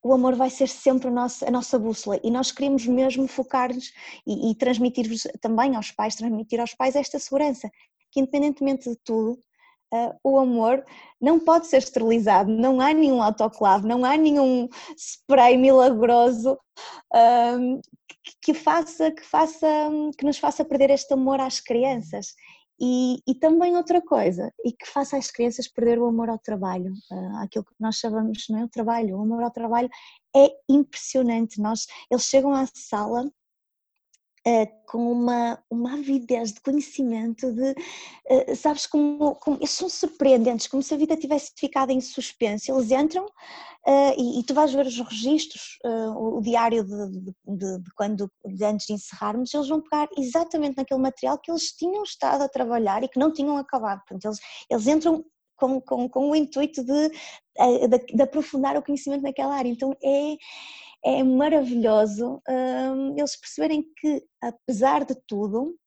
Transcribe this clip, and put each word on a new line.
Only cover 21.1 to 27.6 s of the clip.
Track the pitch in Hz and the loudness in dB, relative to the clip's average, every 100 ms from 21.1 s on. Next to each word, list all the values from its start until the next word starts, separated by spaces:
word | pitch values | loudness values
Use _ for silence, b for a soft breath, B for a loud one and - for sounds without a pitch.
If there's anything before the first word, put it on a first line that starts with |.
amor | 269 262 269 | 0 2 0
às | 262 - | -2 -6
crianças. | - 233 262 247 160 202 202 - b b b _ | -4 -2 0 -2 -8 -12 -14 -18 b b b _
E, | 247 254 254 254 - | -2 0 0 -2 -4
e | |
também | 254 320 330 349 | 0 4 4 4
outra | 349 339 349 | 0 2 0
coisa, | 339 262 208 180 226 - | 2 0 2 -2 -8 -6
e | 240 | -8
que | 226 - | -6 -8
faça | 285 277 277 | -6 -4 -4
as | - | -6
crianças | - 240 233 240 | -2 -2 -2 -10
perder | - 233 233 | -2 0 2
o | 240 | 0
amor | 226 226 | 0 -2
ao | 226 | -6
trabalho, | - 208 190 185 185 190 _ | -6 -6 -4 -6 -6 -10 _
ah, | 185 185 202 | -12 -10 -8
aquilo | 196 220 | -8 -8